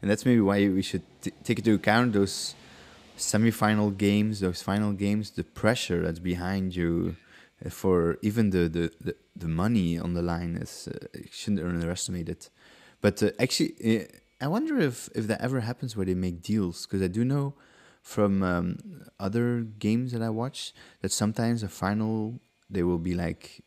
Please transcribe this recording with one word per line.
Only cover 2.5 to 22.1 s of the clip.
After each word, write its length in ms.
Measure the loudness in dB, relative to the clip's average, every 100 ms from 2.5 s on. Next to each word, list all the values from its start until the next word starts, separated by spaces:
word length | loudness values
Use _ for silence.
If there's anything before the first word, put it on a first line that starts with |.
| -12 -20 -20 -20 -20 -20 -8
semifinal 760 | -2 2 2 4 2 2 2
games, 460 | 2 4 4 2 0
those 220 | -2 -2
final 300 | -2 0 0
games, 380 | 0 0 0 -2
the 140 | -8
pressure 580 | -10 0 0 2 0 -2
that's 160 | -2 -2
behind 560 | -4 -2 -2 -2 -2
you, 420 | 0 0 0 -2 -4 -14 -20 -20 _
uh, 40 | -12
for 480 | -2 2 4 4 0
even 260 | 0 2 2
the, 200 | 4 2
the, 240 | 2 -2 -4
the, 160 | -8 -8 _ -10
the 120 | -4
money 500 | 0 2 2 2 0
on 160 | -2
the 80 | -2
line 340 | -2 -2 -4 -6
is, 320 | -8 -12 -12
uh, 180 | -12 -12
you 140 | -16 -16
shouldn't 300 | -10 -4 -2
underestimate 720 | -2 -2 -2 -4 -6 -6 -8
it. 180 | -10 -14 _ -20 -20 -20 _
But, 200 | 2 2
uh, 80 | 0 2
actually, 360 | 0 0 -2 0
uh, 200 | 2 2 -2 -14 _ -6
I 60 | -2
wonder 300 | 0 0 2
if, 320 | 0 -2 -8
if 120 | -4 -2
that 160 | -2
ever 180 | -2 -2
happens 360 | -2 -6 -6 -2
where 100 | 0
they 80 |
make 260 | 0 -2 -4
deals, 440 | -2 0 0 -4 -6
'cause 160 | -2
I 60 | 0
do 160 | 0
know 300 | 0 0 -4 -8 _ _ -20 _
from, 420 | -6 2 2 4
um, 360 | 2 2 0 -4 -10 -18 -20 -8
other 420 | -4 0 0 -2 -6 -4
games 340 | 0 0 0
that 100 | -4
I 80 | -4
watch 420 | -4 -6 -8 -14 -16 -20 _
that 100 | -4
sometimes 500 | 0 0 2 0 0
a 60 | -4
final, 720 | -4 -2 0 0